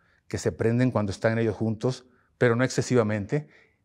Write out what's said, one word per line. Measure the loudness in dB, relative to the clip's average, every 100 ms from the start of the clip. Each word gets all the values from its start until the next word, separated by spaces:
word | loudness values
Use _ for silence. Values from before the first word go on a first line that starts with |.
| _ _ _
que | -4
se | -4
prenden | 0 0 2 2
cuando | 0 -2
están | 0 0 0
ellos | -2 -2
juntos, | -4 -2 -4 -4 -12 _ _ _
pero | 2 4
no |
excesivamente, | 0 -2 2 2 2 -2 -2 -4 -6 _ _ _